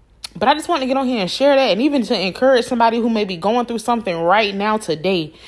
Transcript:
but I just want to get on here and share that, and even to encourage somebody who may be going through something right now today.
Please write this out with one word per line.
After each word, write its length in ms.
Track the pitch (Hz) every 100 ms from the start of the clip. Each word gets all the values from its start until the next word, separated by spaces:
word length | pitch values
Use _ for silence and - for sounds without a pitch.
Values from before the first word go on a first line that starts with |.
| _ _ - 170
but 120 | 226
I 60 |
just 160 | 302 311
want 120 | 320
to 60 | 262
get 80 | 269
on 120 | 254
here 140 | 240
and 80 | 180
share 260 | - 277 269
that, 160 | 254
and 100 | 185
even 220 | 294 285
to 160 | 214 214
encourage 460 | 185 - 262 254 233
somebody 320 | 247 226 233
who 120 | 233
may 160 | 220 202
be 100 | 175
going 300 | 190 240 233
through 140 | 233
something 360 | - 233 202 165
right 380 | 170 202 208
now 240 | 196 208 214
today. 560 | 196 156 180 180 151 -